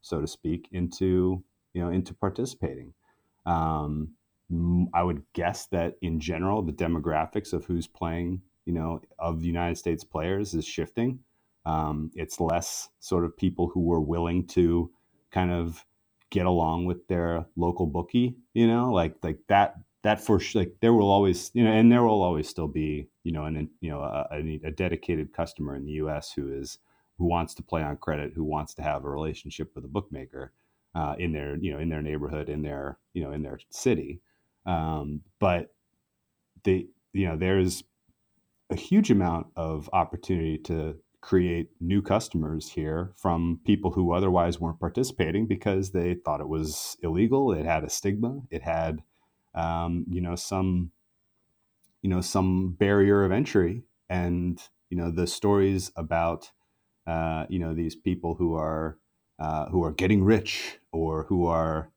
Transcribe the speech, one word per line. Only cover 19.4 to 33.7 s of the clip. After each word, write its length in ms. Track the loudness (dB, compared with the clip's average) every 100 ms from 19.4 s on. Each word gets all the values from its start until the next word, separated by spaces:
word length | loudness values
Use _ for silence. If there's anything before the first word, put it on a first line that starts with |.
| 2
that, 280 | 4 4 0 -20 _
that 180 | 0 2
for 200 | 4 2
sh-, 140 | 4
like, 220 | 0 0 2
there 140 | 6
will 160 | 6 8
always, 400 | 6 6 2 -2
you 100 | 2
know, 80 | 6
and 200 | 8 8
there 100 | 8
will 200 | 6 4
always 260 | 2 0 -4
still 200 | -4 -4
be, 400 | -2 -2 -4 -8 _
you 80 | -6
know, 120 | -4
an, 240 | -4 -6 -6 _
you 100 | -8
know, 100 | -6
a, 260 | -4 -4 -6
a, 280 | -6 -6 -6
a 60 | -6
dedicated 640 | -4 -2 -2 -2 -2 -4
customer 440 | -6 -6 -6 -8 -8
in 80 |
the 80 | -6
U 160 | -4 -4
S 240 | -4 -8
who 180 | -8 -6
is, 280 | -8 -10 -14 _ _ _ -2
who 80 | 0
wants 280 | 2 -2
to 80 | -8
play 200 | -6 -4
on 140 | -4 -6
credit, 360 | -6 -4 -6
who 100 | -6
wants 300 | -4 -4 -6
to 80 | -6
have 220 | -4 -4
a 60 | -4
relationship 600 | -4 -6 -6 -10 -12 -12
with 100 | -12
a 40 | -8
bookmaker, 640 | -6 -6 -10 -12 -14 -16 _ _ _ _
uh, 200 | -6 -4 -4
in 140 | -4
their, 240 | -4 -4 -6
you 140 | -4
know, 80 | -4
in 120 | -4
their 100 | -4
neighborhood, 480 | -4 -4 -4 -6 -6
in 140 | -6
their, 360 | -6 -6 -8 -12 _
you 100 | -8
know, 100 | -6
in 100 | -6
their 160 | -8 -10 _